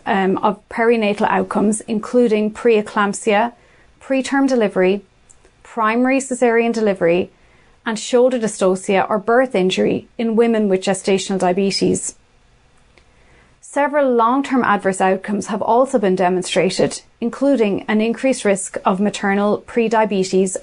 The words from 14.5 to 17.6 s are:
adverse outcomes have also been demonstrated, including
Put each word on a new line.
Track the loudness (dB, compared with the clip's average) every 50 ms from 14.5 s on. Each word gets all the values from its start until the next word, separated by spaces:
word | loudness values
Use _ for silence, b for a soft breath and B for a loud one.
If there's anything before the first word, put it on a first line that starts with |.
| 0 0 2
adverse | 2 0 0 0 -2 0 2
outcomes | 2 0 0 0 -2 -4 -6 -6 -4
have | -6 -6 -4 0
also | 2 2 2 2 2 0
been | 0 2 0 2
demonstrated, | 2 2 2 0 0 -2 -2 0 0 0 0 0 0 0 -2 -2 -6 -14 _ _ _
including | -8 -8 -4 0 2 2 2 2